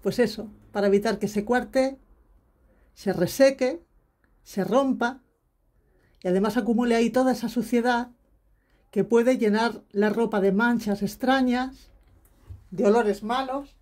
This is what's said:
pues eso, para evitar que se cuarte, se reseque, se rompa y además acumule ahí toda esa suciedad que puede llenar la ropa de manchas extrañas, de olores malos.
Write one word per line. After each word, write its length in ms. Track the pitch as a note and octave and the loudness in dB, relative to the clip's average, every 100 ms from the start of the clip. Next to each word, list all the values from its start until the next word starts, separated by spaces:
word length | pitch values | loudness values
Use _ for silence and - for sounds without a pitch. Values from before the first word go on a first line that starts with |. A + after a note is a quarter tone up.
pues 180 | G3+ F#3+ | -4 0
eso, 300 | A#3 - - - - | -2 -2 -14 -18 -12
para 160 | G#3 G3+ | -2 2
evitar 320 | G3+ G#3+ G3+ | 2 2 -4
que 80 | G3 | -4
se 180 | G#3+ G#3 | -4 -2
cuarte, 540 | B3 B3 C4 C4 C4+ _ _ _ _ _ _ _ _ _ _ | -2 0 -2 -2 -4 _ _ _ _ _ _ _ _ _ _
se 180 | G3+ | -6
reseque, 680 | F3+ F3 - C4+ C4+ B3+ E4 _ _ _ _ _ _ | -2 -2 4 4 4 -4 -4 _ _ _ _ _ _
se 200 | - - | -14 -6
rompa 580 | F#3 A#3 C#4 - A#3+ C4 _ _ _ _ _ _ _ _ _ _ | 0 0 0 -2 -4 -6 _ _ _ _ _ _ _ _ _ _
y 60 | F#3 | -2
además 300 | F3+ G#3+ A3 | 0 0 -2
acumule 380 | G#3+ A#3 A#3+ A#3 | 0 0 2 2
ahí 140 | A#3 | 2
toda 220 | A#3+ C4 | 2 0
esa 180 | B3 A#3 | 0 -4
suciedad 600 | - A3+ B3 A#3 A#3+ B3 _ _ _ _ _ _ _ _ | -4 -2 0 0 -2 -4 _ _ _ _ _ _ _ _
que 120 | - | -4
puede 340 | G3 A#3 A#3 C4 | 2 2 4 2
llenar 460 | G#3+ G#3 A#3 - _ | 2 2 0 -4 _
la 200 | G3+ G#3+ | 0 0
ropa 320 | G#3 A#3 A3 | 0 -2 0
de 100 | G3 | 0
manchas 500 | G3 A#3+ A#3+ G#3+ G3+ | 2 2 0 -2 -4
extrañas, 920 | G3+ - B3+ C4+ B3+ B3 C4 C4 - _ _ _ _ _ - - _ | -4 -4 0 2 2 -2 -4 -12 -20 _ _ _ _ _ -20 -20 _
de 160 | E3+ G3+ | 0 2
olores 380 | A3+ G#3+ G3+ | 4 2 -2
malos. 520 | G#3+ B3+ C4 C4+ C#4 _ | -4 -4 -4 -8 -10 _